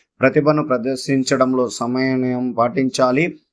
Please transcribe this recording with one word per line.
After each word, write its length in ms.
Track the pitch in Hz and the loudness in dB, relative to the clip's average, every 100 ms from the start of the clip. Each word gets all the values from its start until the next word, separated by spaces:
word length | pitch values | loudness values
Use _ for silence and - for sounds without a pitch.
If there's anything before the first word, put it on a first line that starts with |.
| _ - | _ 0
ప్రతిభను 440 | 135 151 143 151 | 2 2 2 0
ప్రదర్శించడంలో 1040 | 151 127 120 131 - 135 123 131 131 127 120 | 0 -2 -2 -6 -2 0 0 2 2 2 0
సమన్వయం 840 | - 120 127 131 131 127 123 127 | -2 -4 -2 0 0 -2 -2 -2
పాటించాలి. 800 | 120 117 135 131 131 127 131 175 - _ | 0 0 0 -2 2 2 2 -2 -6 _